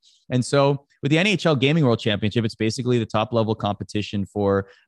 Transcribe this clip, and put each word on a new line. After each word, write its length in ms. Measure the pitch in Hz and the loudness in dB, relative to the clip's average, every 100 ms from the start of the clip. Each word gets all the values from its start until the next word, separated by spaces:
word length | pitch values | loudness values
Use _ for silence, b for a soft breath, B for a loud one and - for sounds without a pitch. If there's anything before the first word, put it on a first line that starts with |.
| b b _ | b b _
And 160 | 127 123 | -4 0
so 400 | 143 139 143 - _ | 2 2 0 -8 _
with 80 | 139 | 0
the 80 | 156 | 2
N 80 | 202 | 2
H 220 | 185 170 | 2 0
L 80 | 139 | 2
Gaming 280 | 131 165 | 2 4
World 140 | 131 113 | 2 2
Championship, 480 | 113 104 104 120 110 | 0 -2 -2 -2 -4
it's 80 | |
basically 460 | - 110 120 123 123 | -2 -4 -2 -2 -2
the 80 | 107 | 0
top 260 | 110 110 | -2 0
level 220 | 117 110 110 | 0 0 -2
competition 720 | 104 101 101 104 98 101 95 | -4 -4 -6 -6 -4 -6 -6
for, 400 | 104 101 98 95 b | -2 0 0 -2 b